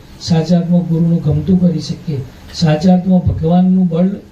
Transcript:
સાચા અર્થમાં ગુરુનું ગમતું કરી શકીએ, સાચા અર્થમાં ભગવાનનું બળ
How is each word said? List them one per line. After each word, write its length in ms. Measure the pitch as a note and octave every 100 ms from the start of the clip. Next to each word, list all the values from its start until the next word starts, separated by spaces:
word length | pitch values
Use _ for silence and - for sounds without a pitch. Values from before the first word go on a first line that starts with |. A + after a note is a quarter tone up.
| - -
સાચા 360 | - D#3+ D#3 F3
અર્થમાં 240 | E3 F3
ગુરુનું 420 | D#3 D#3+ E3+ E3
ગમતું 380 | D3 D3 E3+ F3+
કરી 200 | F3 D3+
શકીએ, 400 | D3 - - C#3 - - -
સાચા 400 | - E3 D#3 F#3
અર્થમાં 260 | F3+ F#3 F3+
ભગવાનનું 680 | D3 - D#3+ F3 F#3 F#3 F#3
બળ 200 | E3 F#3 G3+ -